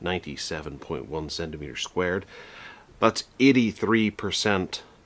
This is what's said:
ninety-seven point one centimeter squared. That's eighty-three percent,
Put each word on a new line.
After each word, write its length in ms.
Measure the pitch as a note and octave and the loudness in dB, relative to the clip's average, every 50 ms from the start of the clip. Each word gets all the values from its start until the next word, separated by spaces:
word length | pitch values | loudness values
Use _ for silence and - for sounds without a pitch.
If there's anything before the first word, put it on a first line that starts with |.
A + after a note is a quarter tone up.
ninety-seven 760 | - F2 F#2 F2 - D2+ C#2 - - - E2 D#2 D2+ D#2 C#2+ C#2 | -4 -2 -2 -2 -4 -6 -10 -8 -8 -6 -6 -6 -8 -8 -10 -10
point 280 | - - E2 C2+ A1 - | -8 -8 -8 -8 -6 -6
one 220 | D2+ D#2+ D#2 D2 | -8 -6 -6 -6
centimeter 460 | - - E2 D#2+ D2+ D2+ D2 C#2 B1 | -6 -6 -6 -6 -8 -8 -10 -10 -8
squared. 500 | - - - - F2+ F2+ F2+ F2+ G2 F#2 - - - - - - - - - - - - - - - | -8 -8 -6 -2 0 0 2 0 -2 -2 -6 -16 -20 -18 -18 -18 -18 -18 -18 -18 -20 -20 -16 -2 2
That's 260 | - A2+ A2 - - - _ - | 2 2 2 2 -6 -6 _ 4
eighty-three 680 | B2+ C#3 C3 B2+ A#2+ A2 F2+ - - G2 A2+ A2+ A2 G#2 | 6 6 8 6 6 2 2 0 2 2 4 4 4 2
percent, 680 | F#2+ - - G2 E2+ - - A2 G2+ F#2+ F2+ - - - - - - - _ | 0 -2 -4 -4 -2 0 2 4 4 2 2 0 -4 -10 -12 -14 -20 -20 _